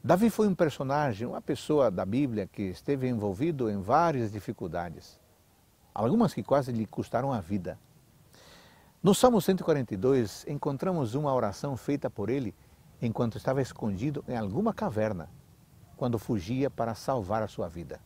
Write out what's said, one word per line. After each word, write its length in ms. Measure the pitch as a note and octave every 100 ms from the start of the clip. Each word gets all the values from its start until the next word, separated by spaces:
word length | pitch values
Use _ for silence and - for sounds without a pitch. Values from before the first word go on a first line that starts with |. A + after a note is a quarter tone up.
Davi 280 | A#2+ F3+ A3+
foi 180 | - G#3+
um 80 | F3+
personagem, 720 | E3 - C3+ C#3+ C#3+ G2 A#2+
uma 140 | -
pessoa 500 | - C#3 - D3+ A#2+
da 140 | F#2 F#2+
Bíblia 420 | A#2+ C#3+ G#2+ F#2
que 140 | -
esteve 480 | G2 F2 - C#3+ B2+
envolvido 600 | A#2+ G2+ F#2+ D#3+ D3 A2+
em 120 | G2+
várias 500 | F#2 C#3+ E3+ C#3 A2
dificuldades, 880 | G#2+ - G#2+ F#2 E2+ F2 D2 - - _ _ _ _ _ _ _
algumas 400 | - A2+ A3 G#3
que 80 | -
quase 300 | - C#3 C3
lhe 140 | A#2 G#2+
custaram 480 | - - A#2 C#3
a 80 | A#2+
vida. 360 | E2+ G2+ F2 - _ - _ _ _ - - - - - - _
No 100 | F3+
Salmo 280 | G3 B3+ A3+
cento 180 | F3 F#3
e 40 | F3
quarenta 280 | D3+ A#2+
e 40 | G2+
dois, 480 | B2+ C3+ G#2+ - -
encontramos 680 | C#3+ D3 C#3 F#3 F3 A#2+
uma 200 | C3 D3
oração 420 | B2+ G#2+ F#2+ C#3+ B2+
feita 340 | - C#3+ B2+
por 200 | - G2+
ele 260 | C#3 A2+ - - - - -
enquanto 340 | A#2+ A2 A#2 G#2+
estava 240 | - C3+
escondido 600 | B2+ - A2+ F#2 C#3 C#3 -
em 80 | A#2+
alguma 360 | G#2 A#2 A3
caverna, 560 | - G#3 G#2+ G#2+ G#2+ C#2+ - - - - - - -
quando 200 | B2 A2+
fugia 520 | - A2 E2+ C3 C3+
para 260 | - A#2 G#2+
salvar 480 | - C3 F#2 A2
a 60 | G#2+
sua 180 | - F2+
vida. 320 | E2+ E2 D#2